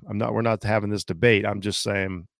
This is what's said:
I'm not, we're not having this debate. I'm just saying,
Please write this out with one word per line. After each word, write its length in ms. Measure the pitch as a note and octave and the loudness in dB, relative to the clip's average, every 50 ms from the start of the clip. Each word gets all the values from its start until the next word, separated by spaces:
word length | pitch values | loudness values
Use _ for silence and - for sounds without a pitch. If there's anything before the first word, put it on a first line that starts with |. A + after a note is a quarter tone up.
| - - | -10 -8
I'm 80 | G#2 | -4
not, 160 | G2+ A#2 A#2 | -2 -2 0
we're 100 | A2 A2+ | 0 0
not 200 | A2+ A2+ A2 G#2 | 0 0 0 0
having 280 | - G#2 G#2+ A2 G#2 G2+ | 0 0 0 0 0 0
this 140 | G#2 G2+ - | -4 -4 -4
debate. 400 | - F2 D#2+ A#2+ A#2+ A2+ G2 G#2+ | -6 -2 2 6 6 6 6 4
I'm 160 | G#2 G2+ G2+ | 0 -4 -2
just 220 | F#2+ G#2 F#2+ - | -4 -4 -4 -2
saying, 440 | - - G2+ G2 F#2+ F#2+ F#2+ F2+ F2 - _ _ | -2 -2 -2 -2 -2 -2 -4 -8 -10 -14 _ _